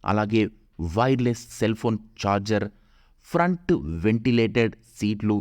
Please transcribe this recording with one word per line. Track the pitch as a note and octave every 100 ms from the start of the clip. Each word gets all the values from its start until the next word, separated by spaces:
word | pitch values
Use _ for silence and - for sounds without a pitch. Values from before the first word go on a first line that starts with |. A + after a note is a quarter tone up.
అలాగే | - G#2 G#2+ A2 G#2 - _ - E2 F#2
వైర్లెస్ | B2+ C3 A#2+ A#2 - -
సెల్ | A2+ A2
ఫోన్ | A#2 G#2+ - -
ఛార్జర్, | G#2 G2+ G2+ G#2 G2+ _ _ _ _ _ -
ఫ్రంట్ | - F3 F3 - F3 D2 E2
వెంటిలేటెడ్ | G#2 A2+ A#2 A#2 A2+ A#2 A2+ - _ -
సీట్లు | G#2 G#2 G#2+ G#2